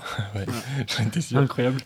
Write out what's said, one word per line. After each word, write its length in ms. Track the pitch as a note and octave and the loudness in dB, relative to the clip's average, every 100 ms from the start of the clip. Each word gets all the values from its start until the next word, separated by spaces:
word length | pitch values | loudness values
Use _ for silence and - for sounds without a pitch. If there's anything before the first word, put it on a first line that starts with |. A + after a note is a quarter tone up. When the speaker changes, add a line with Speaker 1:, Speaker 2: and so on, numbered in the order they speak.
| - - | -4 -6
Speaker 1:
<laughs> 200 | G2+ G#2 | -4 -4
Ouais, 60 | |
Speaker 2:
Ouais. 40 | F#2 A#2 A#2 C#3 A2 - | -4 -4 -4 -4 -2 0
Speaker 1:
j'en 60 | G#2+ | 0
étais 160 | E3+ | 0
sûr. 160 | - B2 | 2 4
Speaker 2:
Incroyable. 420 | C3+ - B2 C3 | 4 4 2 0